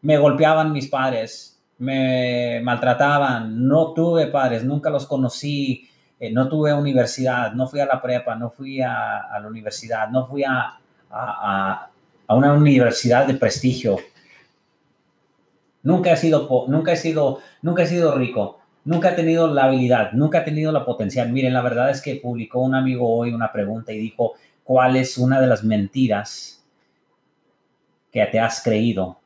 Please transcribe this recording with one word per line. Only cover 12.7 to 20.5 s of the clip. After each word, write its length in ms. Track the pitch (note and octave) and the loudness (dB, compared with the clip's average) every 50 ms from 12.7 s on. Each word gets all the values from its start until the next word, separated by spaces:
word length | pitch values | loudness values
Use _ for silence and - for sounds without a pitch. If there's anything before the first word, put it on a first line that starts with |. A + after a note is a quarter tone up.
| C#3 B2+ B2 A#2 A2+ - - B2 A#2+ B2 C#3 C3+ | 6 6 4 4 2 0 0 2 4 4 4 2
de 60 | C3 | 2
prestigio. 640 | - - G#2+ - - - B2+ B2 B2+ - A2+ G2 F2+ - - _ _ _ _ _ _ _ _ _ _ _ _ _ _ _ _ _ _ _ _ _ _ _ _ _ _ _ _ _ _ _ _ _ _ _ | 0 0 0 -2 0 -2 -2 -2 0 0 -2 -2 -2 -4 -12 _ _ _ _ _ _ _ _ _ _ _ _ _ _ _ _ _ _ _ _ _ _ _ _ _ _ _ _ _ _ _ _ _ _ _
Nunca 300 | C#3 F3 F#3 F3+ F3+ E3 | 2 2 2 4 4 2
he 20 | |
sido 320 | - - E3 D#3 C#3+ - C3+ | 4 4 2 2 2 2 2
po-, 200 | C3 B2 - B2+ | 0 0 2 2
nunca 240 | C#3 D#3+ E3 F3 E3+ | 0 0 2 0 0
he 20 | |
sido, 440 | - - E3 D#3 D#3 C#3+ C3+ C3+ - - - _ _ | 0 0 -2 0 0 0 0 -2 -4 -12 -20 _ _
nunca 220 | - D#3+ F3 F3 E3+ | -4 -4 0 0 0
he 40 | D3 | 0
sido 280 | F3 F3 E3+ D#3 C#3 | 2 2 2 2 2
rico, 440 | C3+ B2+ A#2 - A2 G2+ F#2+ - - _ _ _ _ _ | 2 -2 -2 -2 -4 -4 -6 -6 -18 _ _ _ _ _
nunca 240 | C#3+ E3 E3+ F3+ F#3 | -2 -2 2 2 0
he 60 | C#3 | 0
tenido 380 | E3+ E3 E3 E3 E3 E3 D#3+ D3 | 2 0 2 2 2 2 2 2
la 120 | C#3 C3+ | 2 2
habilidad, 480 | C3+ C3+ C3 B2+ A#2+ B2 A#2 G#2+ - A2 | 4 4 2 2 2 2 2 2 0 0
nunca 260 | B2 C#3+ D#3 D3+ E3+ | 0 0 2 2 0
he 40 | - | 0
tenido 280 | - | 0